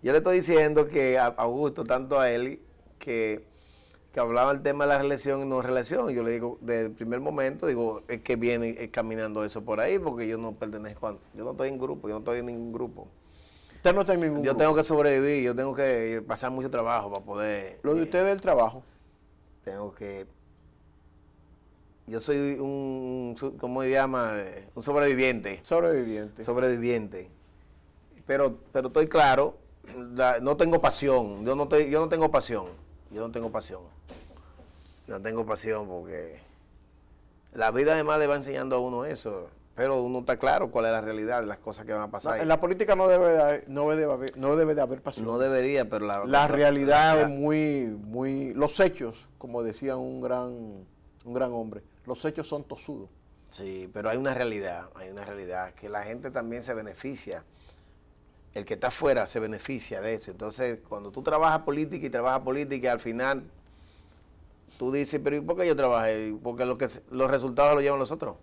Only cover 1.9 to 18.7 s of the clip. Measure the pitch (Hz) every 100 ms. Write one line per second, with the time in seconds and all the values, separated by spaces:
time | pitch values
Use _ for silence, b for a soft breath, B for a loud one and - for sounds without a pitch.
1.9 | 127 131 139 127 120 127 - - - -
2.9 | - - 117 110 107 - b b b b
3.9 | b _ - 117 120 131 139 143 143 143
4.9 | 139 139 143 139 139 139 131 123 127 120
5.9 | 170 233 120 117 117 120 123 117 117 113
6.9 | 110 113 120 147 147 135 - 170 123 113
7.9 | 107 - 117 - 120 120 120 117 113 113
8.9 | - 110 110 110 107 107 110 107 127 120
9.9 | 196 165 120 110 113 113 110 110 107 107
10.9 | 104 110 98 - 104 117 135 135 135 131
11.9 | 143 104 107 120 120 120 117 117 117 120
12.9 | 104 101 _ b b b b b b 175
13.9 | 190 196 180 165 147 139 135 156 156 147
14.9 | 151 147 135 139 147 123 120 135 139 139
15.9 | 120 113 113 110 110 127 131 131 123 113
16.9 | 117 101 101 101 101 107 104 95 90 143
17.9 | 160 160 180 190 196 190 143 113